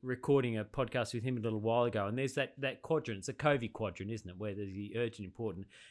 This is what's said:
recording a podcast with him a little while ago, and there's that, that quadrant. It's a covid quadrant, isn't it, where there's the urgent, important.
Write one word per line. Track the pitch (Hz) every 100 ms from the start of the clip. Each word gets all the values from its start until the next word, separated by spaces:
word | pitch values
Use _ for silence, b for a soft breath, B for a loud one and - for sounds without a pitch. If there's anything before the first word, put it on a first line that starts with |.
recording | 127 127 135 139 123 113
a |
podcast | 107 - 123 127 110
with | 120
him | 127 123
a |
little | 113 110
while | 110 120
ago, | 120 107 101
and | 120
there's | 135
that, | 147 131 -
that | 135 -
quadrant. | - 160 131 98
It's | 113
a |
covid | 127 147 139 113
quadrant, | - 107 85 101
isn't | 113 90
it, | 90
where | 107
there's | 98 101
the | 95 104 107
urgent, | 117 - 92
important. | - 113 90 95 b b